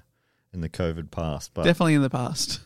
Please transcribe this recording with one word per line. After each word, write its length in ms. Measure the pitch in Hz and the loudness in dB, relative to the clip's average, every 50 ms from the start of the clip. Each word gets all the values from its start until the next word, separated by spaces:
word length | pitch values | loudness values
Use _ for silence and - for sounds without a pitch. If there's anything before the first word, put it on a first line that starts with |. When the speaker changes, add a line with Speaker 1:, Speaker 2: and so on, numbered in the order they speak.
| - _ _ _ _ _ _ _ _ _ - | -14 _ _ _ _ _ _ _ _ _ -8
Speaker 1:
in 80 | 90 | -6
the 80 | 82 80 | -6 -4
covid 400 | - - 90 82 80 85 78 - | -2 -2 -2 0 -2 -4 -6 -8
past. 400 | - 87 82 80 76 71 - - - | -6 -4 -4 -2 -4 -6 -8 -8 -4
But 80 | - 85 | 2 4
Speaker 2:
Definitely 320 | 170 170 - 180 160 151 | 4 4 4 4 4 4
in 80 | 143 135 | 4 4
the 80 | 131 | 2
past. 480 | 143 127 123 - 160 - - - - - - | 0 -2 -4 -4 -4 -4 -4 -4 -6 -8 -10